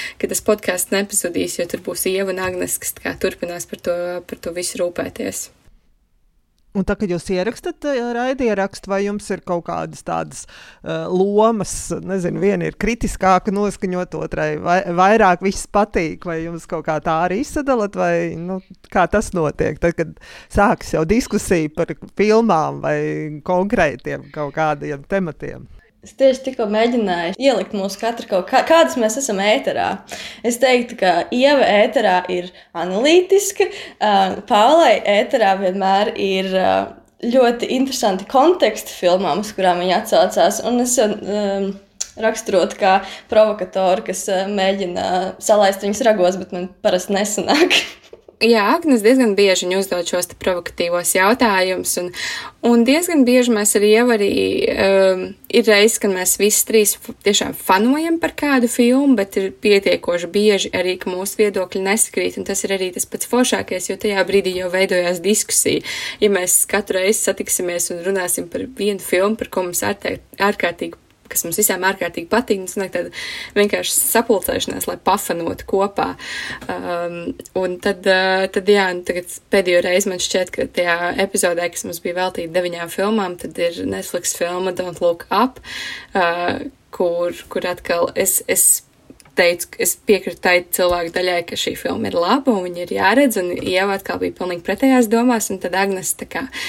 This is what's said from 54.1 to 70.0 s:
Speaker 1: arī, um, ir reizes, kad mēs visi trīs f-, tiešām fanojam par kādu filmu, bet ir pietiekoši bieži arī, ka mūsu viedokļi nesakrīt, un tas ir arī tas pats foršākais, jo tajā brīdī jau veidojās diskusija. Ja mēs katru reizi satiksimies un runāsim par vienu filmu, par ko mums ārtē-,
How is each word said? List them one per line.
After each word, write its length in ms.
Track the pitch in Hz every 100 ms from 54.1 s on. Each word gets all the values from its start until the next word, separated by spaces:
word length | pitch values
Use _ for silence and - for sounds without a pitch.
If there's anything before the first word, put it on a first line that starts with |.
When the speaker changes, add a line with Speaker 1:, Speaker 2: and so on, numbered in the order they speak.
Speaker 1:
arī, 140 | 220 196 - 190 - -
um, 540 | - 196 196 190 185 185 202 -
ir 160 | 233 214
reizes, 320 | 202 220 -
kad 100 | 202
mēs 220 | 185 180 -
visi 300 | 202 - -
trīs 260 | 220 208 -
f-, 160 | - - 202
tiešām 300 | 208 - 269
fanojam 600 | - 190 233 294 330 330
par 140 | 320 -
kādu 320 | 294 269 233
filmu, 460 | - 240 262 285 226
bet 220 | 196 202
ir 60 | 190 -
pietiekoši 720 | 214 196 190 170 - 175 175
bieži 420 | 202 214 196 208 185
arī, 220 | 180 185
ka 80 | 196
mūsu 320 | 180 202 -
viedokļi 400 | 208 196 180 196 190
nesakrīt, 500 | 220 - 196 180 196
un 80 | 185
tas 160 | 190
ir 140 | 196 190
arī 140 | 185
tas 160 | 180 -
pats 220 | 180 -
foršākais, 580 | 240 247 196 196 185 -
jo 80 | 190 214
tajā 220 | 196 185
brīdī 240 | 196 185 185
jau 100 | 180
veidojās 480 | 185 190 180 175 180 180
diskusija. 560 | 214 - - 151 156 - - - -
Ja 80 | 214
mēs 300 | 190 180 - -
katru 320 | 202 208 190
reizi 240 | 190 220 -
satiksimies 640 | 190 202 - 180 175 - 175
un 100 | 175
runāsim 480 | 196 180 180 175
par 160 | 175 190 -
vienu 240 | 202 196
filmu, 400 | - 180 202 220
par 80 | -
ko 160 | 190 180
mums 160 | 175
ārtē-, 380 | 202 202